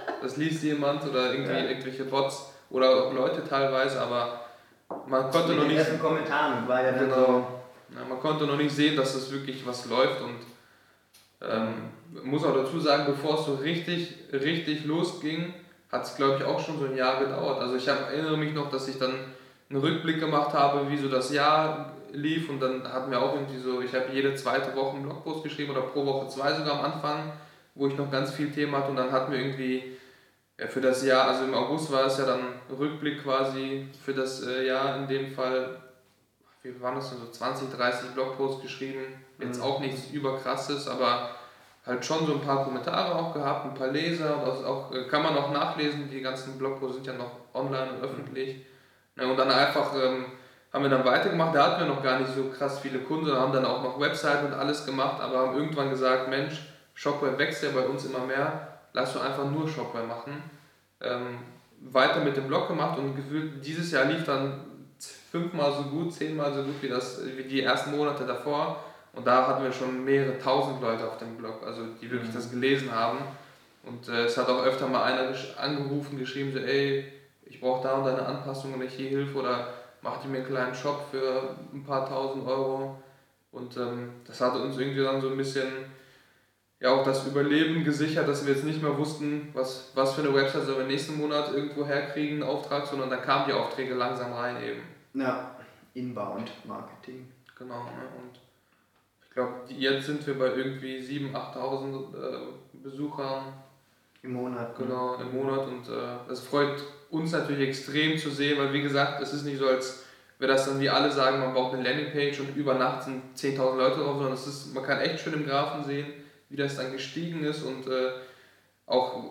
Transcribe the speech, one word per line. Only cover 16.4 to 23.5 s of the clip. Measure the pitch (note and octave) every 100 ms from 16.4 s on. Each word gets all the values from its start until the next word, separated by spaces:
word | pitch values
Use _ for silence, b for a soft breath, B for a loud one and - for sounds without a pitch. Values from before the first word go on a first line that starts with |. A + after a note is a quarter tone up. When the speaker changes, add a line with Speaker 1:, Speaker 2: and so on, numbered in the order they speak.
| C3
Speaker 1:
auch | -
schon | - D3+
so | C3+
ein | C3
Jahr | B2+ C3
gedauert. | C3+ - C#3+ C3+
Also | B2 B2+
ich | C3+
hab, | C3+ -
erinnere | C#3+ D#3+ D#3
mich | D3+
noch, | D3+ C#3
dass | C3 C3+
ich | B2+
dann | C3 C3 B B B B -
einen | C#3
Rückblick | D#3 - D#3+ D#3+
gemacht | D#3 D3+ D3
habe, | D3+ C#3 C#3+ C#3
wie | D3
so | C#3
das | C3 B2+
Jahr | D3 D3 D#3 D#3 D#3 - - -
lief | C#3+ D3+ D#3+ D#3+
und | C3+
dann | C3 B2+ B2
hatten | C3 C3+
wir | B2
auch | C3+
irgendwie | C#3 C3+